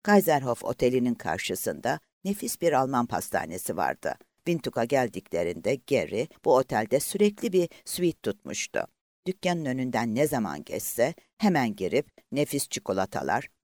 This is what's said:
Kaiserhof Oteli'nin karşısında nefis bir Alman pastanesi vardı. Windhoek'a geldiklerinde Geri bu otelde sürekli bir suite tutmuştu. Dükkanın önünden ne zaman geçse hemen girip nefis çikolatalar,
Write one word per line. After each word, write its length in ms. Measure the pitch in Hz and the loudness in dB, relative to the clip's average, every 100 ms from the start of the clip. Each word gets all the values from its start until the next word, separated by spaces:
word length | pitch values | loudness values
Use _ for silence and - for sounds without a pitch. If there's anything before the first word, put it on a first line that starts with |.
Kaiserhof 600 | - 208 175 147 131 117 | 4 6 6 2 2 -4
Oteli'nin 520 | - 127 123 127 123 117 | -4 0 2 4 0 -2
karşısında 840 | 90 85 - 92 - 78 120 151 _ _ | -4 -4 -4 -4 -4 -4 -4 -4 _ _
nefis 380 | 190 202 233 - | -6 -6 -6 0
bir 120 | 170 | 2
Alman 320 | 139 131 131 120 | 2 2 0 0
pastanesi 720 | 82 - 92 80 90 - 87 | -2 -2 -4 -4 -8 -6 -2
vardı. 380 | 69 - - - _ _ - | -2 -2 -6 -8 _ _ -4
Windhoek'a 400 | 165 135 123 117 | -2 -2 -2 0
geldiklerinde 880 | 139 120 92 - 82 87 82 90 135 | 0 0 -4 -6 -4 -2 -2 -4 -4
Geri 520 | - 131 78 101 151 - - | 0 0 0 -4 -4 -2 4
bu 100 | 131 | 4
otelde 440 | - 113 110 139 | 4 0 2 0
sürekli 540 | - 202 208 208 226 | 0 2 2 2 0
bir 160 | 180 175 - - | 2 0 -4 -10
suite 360 | - 175 - | -2 -2 -2
tutmuştu. 680 | - 98 - - - - - _ _ _ - | -6 -6 -8 -8 -4 -4 -6 _ _ _ -8
Dükkanın 380 | - 180 170 143 | -4 -2 -2 -2
önünden 500 | 131 127 110 117 110 | -2 -2 -2 0 2
ne 120 | 151 | 2
zaman 360 | 135 101 73 | 2 -2 -6
geçse 500 | - - - - 127 170 _ - | -8 -8 -4 0 0 0 _ 0
hemen 380 | 208 160 120 98 | 2 4 2 -2
girip 320 | 92 120 - _ - | 0 0 -2 _ -6
nefis 380 | 135 147 143 - | -2 0 -2 -4
çikolatalar, 760 | - - 95 95 - 69 107 - _ | -6 -2 0 0 -2 -2 -2 -4 _